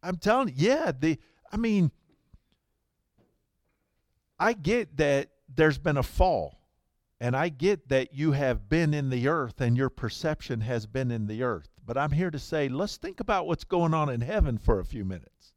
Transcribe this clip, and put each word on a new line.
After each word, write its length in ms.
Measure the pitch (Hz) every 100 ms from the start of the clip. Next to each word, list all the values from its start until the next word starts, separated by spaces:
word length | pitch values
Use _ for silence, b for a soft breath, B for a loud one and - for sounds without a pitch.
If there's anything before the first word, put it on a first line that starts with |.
I'm 140 | 175 185
telling 320 | 202 240 247
you, 40 | 127
yeah, 360 | 185 285 320 131
the, 220 | 160 151 b b _
I 60 | 208
mean, 340 | 226 208 165 - _ _ _ - _ _ _ _ _ _ _ _ _ _ _ _ _ _ _ _ _ _ _ _
I 140 | 196
get 420 | 226 151 240 208 143
that 340 | 147 139 - _ _
there's 240 | 127 156 135
been 200 | 165 139
a 60 |
fall, 580 | 120 - 185 139 73 - _ _ _ _ _ _
and 160 | 120 127
I 140 | 170
get 400 | 139 180 202 -
that 240 | 131 127
you 180 | 135 156
have 380 | 139 139 113 101
been 240 | 160 160
in 160 | 147 135
the 180 | 127 127
earth 320 | 165 127 -
and 160 | 123 120
your 140 | 135
perception 720 | - 113 - 127 123 - 120
has 240 | 110 120 107
been 260 | 131 127
in 160 | 117 104
the 160 | 107
earth. 240 | 127 98 - _ -
But 120 | 120
I'm 140 | 151
here 200 | 147 180
to 80 | 151
say, 300 | - 156 139
let's 280 | 127 208 -
think 220 | 359 381
about 260 | 208 202 165
what's 180 | 165 -
going 280 | 180 165
on 160 | 160 147
in 120 | 120
heaven 360 | 117 208 160 113
for 220 | - 104
a 60 | 90
few 180 | -
minutes. 500 | 95 90 - _ _